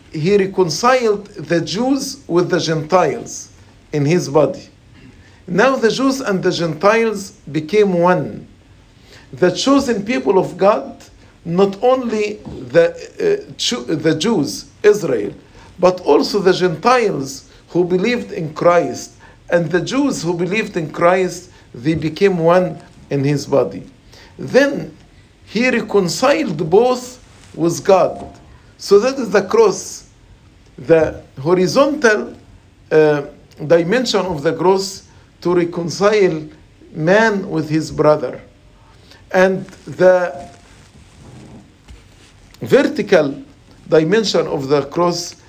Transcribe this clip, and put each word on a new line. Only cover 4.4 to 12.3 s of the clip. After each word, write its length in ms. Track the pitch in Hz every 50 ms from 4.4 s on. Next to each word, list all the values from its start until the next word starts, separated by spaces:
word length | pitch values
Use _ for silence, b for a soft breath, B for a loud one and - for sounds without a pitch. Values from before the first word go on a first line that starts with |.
| 139 - - - - - - _ _ - b b b b b b b b b b b -
Now 280 | 175 185 240 269 262
the 160 | 226 226 214
Jews 300 | - 233 262 269 262 -
and 200 | - 208 196 175
the 100 | 156 185
Gentiles 800 | 156 143 170 165 151 - 190 202 220 226 226 226 208 202 - - - - - 151
became 420 | 139 156 156 - 208 214 208 196 180
one. 540 | 170 170 180 180 - - 110 - - - - - _ _ _ b b b b b b b b b b b b 143
The 180 | 117 180 175
chosen 540 | - - - 269 277 277 - 247 226 190 -
people 320 | 214 262 262 - - 190 180
of 200 | 160 147 - -
God, 460 | 196 202 226 269 - - - - - - b b b b b b -
not 380 | 170 170 180 202 196 196 - 254
only 520 | 247 262 262 247 226 214 214 208 208